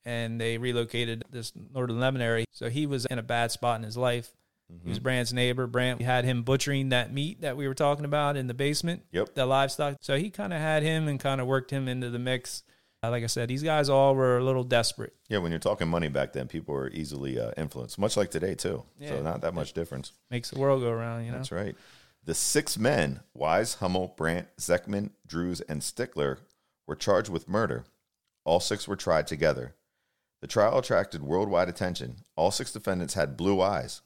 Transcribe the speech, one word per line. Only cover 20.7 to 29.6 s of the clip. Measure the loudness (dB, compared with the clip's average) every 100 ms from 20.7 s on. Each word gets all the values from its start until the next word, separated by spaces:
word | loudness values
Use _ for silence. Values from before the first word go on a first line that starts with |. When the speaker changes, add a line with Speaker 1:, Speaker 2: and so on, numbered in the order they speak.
| 2
Speaker 1:
go | 0
around, | -2 -4 -6 -6
you |
know? | -8
Speaker 2:
That's | -6
right. | -6 -6 -8 -18 -20 _ _ -6
The |
six | -2 2 2 0 0
men, | 2 2 0 -2 -10 -4
Wise, | 2 2 2 -2
Hummel, | 0 0 -2 -2
Brandt, | -2 -2 -6 -12
Zeckman, | 0 0 2 -4 -4 _ _
Drews, | -4 -2 -4
and | -4 -6
Stickler, | -6 -6 -6 -2 -2 -2 -10 _ _ _ -10
were | -4
charged | 4 4 4
with | -4 -2
murder. | 0 0 -2 -6 _ _ _ _ _ 2
All | 2
six | 2 -4 -4
were | -4
tried | 2 2 2
together. | 2 2 2